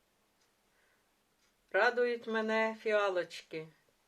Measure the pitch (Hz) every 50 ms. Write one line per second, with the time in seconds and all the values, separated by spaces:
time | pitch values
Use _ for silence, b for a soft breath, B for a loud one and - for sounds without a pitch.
0 | _ _ _ _ _ _ _ _ _ _ _ _ _ _ _ _ _ _ _ _
1 | _ _ _ _ _ _ _ _ _ _ _ _ _ _ - 190 220 247 233 247
2 | 247 240 240 233 233 226 220 220 220 220 220 220 220 220 220 220 - 220 214 208
3 | 202 196 185 180 170 170 - - - - 165 160 160 160 - _ _ _ _ _
4 | _